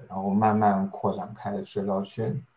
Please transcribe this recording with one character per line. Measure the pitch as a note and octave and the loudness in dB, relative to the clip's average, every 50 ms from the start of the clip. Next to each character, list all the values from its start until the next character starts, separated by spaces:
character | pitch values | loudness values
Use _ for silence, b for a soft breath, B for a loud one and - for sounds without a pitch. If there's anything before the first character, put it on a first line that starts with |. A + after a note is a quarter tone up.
| - - | -14 -10
然 | G2 | -8
后 | F#2+ F#2+ G2 | -4 -2 0
慢 | G2 G#2+ A2 G#2+ G#2 | 2 4 4 4 4
慢 | G#2+ G#2 G2+ G2 G2 G2 G2 | 6 4 4 4 4 2 -2
扩 | - - - G#2 F#2 | -2 -2 -2 -2 -2
展 | F#2 F#2 - - | -2 -6 -10 -10
开 | - - G2 G2+ G2 G2 | -10 -8 -6 -6 -6 -8
社 | - - G2+ G2 | -6 -6 -4 -2
交 | G2+ F#2+ G2 | -2 -2 -2
圈。 | G2+ - - - A2+ B2 - - - - _ | -4 -4 -6 -4 -4 -2 -4 -4 -8 -12 _